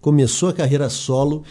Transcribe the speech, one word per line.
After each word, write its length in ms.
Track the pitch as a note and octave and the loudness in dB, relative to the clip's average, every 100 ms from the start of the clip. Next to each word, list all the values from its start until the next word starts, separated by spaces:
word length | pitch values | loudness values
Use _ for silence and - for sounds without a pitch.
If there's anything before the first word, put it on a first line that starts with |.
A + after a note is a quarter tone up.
começou 480 | D3+ D3 B2+ - F3+ | 0 2 2 2 -2
a 40 | |
carreira 360 | F3 C3+ C#3+ C#3 | 0 0 0 -2
solo 540 | - - C3 C#3+ D3+ - | -6 -4 0 0 -2 -10